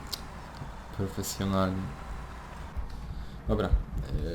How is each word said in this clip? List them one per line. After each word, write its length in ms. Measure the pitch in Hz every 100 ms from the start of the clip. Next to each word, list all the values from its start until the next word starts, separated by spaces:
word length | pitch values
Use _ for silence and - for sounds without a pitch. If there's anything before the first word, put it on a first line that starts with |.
| - - - - - - - - - -
Profesjonalnie. 840 | 95 - 95 - 98 95 95 95 95 - - - - - - - - - - - - - - - -
Dobra, 200 | 107 95 - - 82 73 - 85